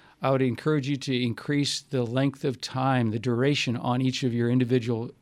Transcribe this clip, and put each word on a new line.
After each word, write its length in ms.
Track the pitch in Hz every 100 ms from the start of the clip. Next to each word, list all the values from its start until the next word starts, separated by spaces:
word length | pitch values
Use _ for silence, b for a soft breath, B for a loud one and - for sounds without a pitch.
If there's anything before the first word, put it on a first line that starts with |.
| b b
I 80 | 135
would 120 | 135
encourage 460 | 131 117 156 151 131
you 80 | 139
to 260 | 131 127
increase 580 | 123 110 - 143 143 -
the 220 | - 135
length 400 | 120 127 139 135
of 160 | 156 123
time, 500 | - 131 131 127 113
the 80 | 110
duration 580 | 123 117 135 147 - 123
on 240 | 127 123
each 220 | 131 127
of 100 | 131
your 180 | 117 120
individual, 600 | 127 123 127 117 113 120 -